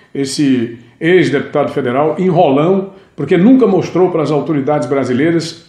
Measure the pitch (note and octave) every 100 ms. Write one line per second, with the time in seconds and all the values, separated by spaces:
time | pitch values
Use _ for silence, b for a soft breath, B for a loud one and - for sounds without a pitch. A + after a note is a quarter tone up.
0 | B C3+ C3+ - C#3+ B2+ A2+ - B B
1 | E3 F3+ C3+ C3+ - D3+ C#3 D3+ B2+ B2+
2 | D#3 - F#3 E3 E3 C3+ D#3+ G3 F#3+ B
3 | B - - F3+ G3+ C4 A3 F#3 - E3+
4 | F3+ E3 C#3+ D3+ C3 D3+ C3 D3 C3 C#3
5 | B2+ B2+ D#3+ E3+ D#3 -